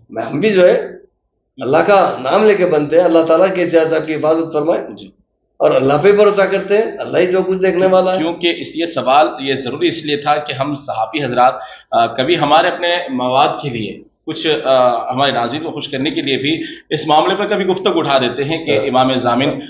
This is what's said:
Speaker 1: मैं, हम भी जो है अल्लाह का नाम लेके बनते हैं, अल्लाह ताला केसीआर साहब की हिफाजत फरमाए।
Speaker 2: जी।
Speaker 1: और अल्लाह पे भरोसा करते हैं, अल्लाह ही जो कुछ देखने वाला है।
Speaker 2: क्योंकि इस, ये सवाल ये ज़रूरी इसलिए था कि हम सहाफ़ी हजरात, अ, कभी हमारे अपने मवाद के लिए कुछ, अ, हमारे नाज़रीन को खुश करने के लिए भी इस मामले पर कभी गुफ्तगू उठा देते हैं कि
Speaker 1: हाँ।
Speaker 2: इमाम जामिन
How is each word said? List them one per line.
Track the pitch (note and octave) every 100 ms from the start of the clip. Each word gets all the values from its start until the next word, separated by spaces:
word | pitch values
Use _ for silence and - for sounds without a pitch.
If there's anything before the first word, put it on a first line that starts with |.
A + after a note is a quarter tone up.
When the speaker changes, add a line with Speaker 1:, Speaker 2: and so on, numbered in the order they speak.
| _
Speaker 1:
मैं, | -
हम | - D3
भी | G#3
जो | F#3+ F3+
है | A#3 - - - _ _ _ _ -
अल्लाह | A#2 D3+
का | F#3 G3+ F3+ -
नाम | C3 F#3
लेके | G#3+ G3
बनते | F3+ D#3 D3 D#3+
हैं, |
अल्लाह | F3+ E3
ताला | D#3+ D#3+ F#3+
केसीआर | F#3 E3+ E3 D#3+
साहब | D#3 D#3
की |
हिफाजत | D3+ D3+ E3 D#3
फरमाए। | D3+ D3+ - -
Speaker 2:
जी। | G#2+ G2+ _ _ _ _ -
Speaker 1:
और | D3+
अल्लाह | C3+ C3+ D3
पे | F#3+
भरोसा | G3+ G#3 G3 F#3+
करते | F#3+ F#3+ G3+
हैं, | A3+ -
अल्लाह | A#2+ C#3
ही | F3+
जो | F#3
कुछ | F#3 F#3+
देखने | F#3+ E3+ F#3+
वाला | F#3 F#3
है। | F#3
Speaker 2:
क्योंकि | D#3+ E3+ F3
इस, | D#3+ C#3 D3+
ये | E3
सवाल | C#3 B2 C#3 D#3 -
ये | C3+
ज़रूरी | C3+ A#2+ D3 F3
इसलिए | - D3 C#3+
था | D3 D3+
कि | -
हम | C3 C#3 C#3+
सहाफ़ी | - A2+ A2+ D#3
हजरात, | C3+ B2 B2+ - - - _
अ, | A#2 A#2 -
कभी | C3
हमारे | E3+ C#3+ D3+ F3
अपने | E3+ E3+ F3 C#3 C3
मवाद | B2+ C3 D#3 -
के | D3
लिए | A#2 G2+ F#2 - _ -
कुछ, | D#3 E3
अ, | D3 C3 C3 B2 A2+ A#2
हमारे | B2 C#3
नाज़रीन | B2+ A#2 C#3+
को | D#3+
खुश | D3 -
करने | C3+ D3
के | E3
लिए | C#3 B2+
भी | C#3 D#3+ - - -
इस | D3+ D3+
मामले | D#3 E3+
पर | F#3+ G3+
कभी | G3+
गुफ्तगू | F#3+ - G#3+ E3
उठा | C#3+ C3+
देते | B2 B2+
हैं | C#3 E3
कि | E3 C#3
Speaker 1:
हाँ। |
Speaker 2:
इमाम | C#3+ B2+ C3 B2+
जामिन | B2 A#2+ C#3+ - -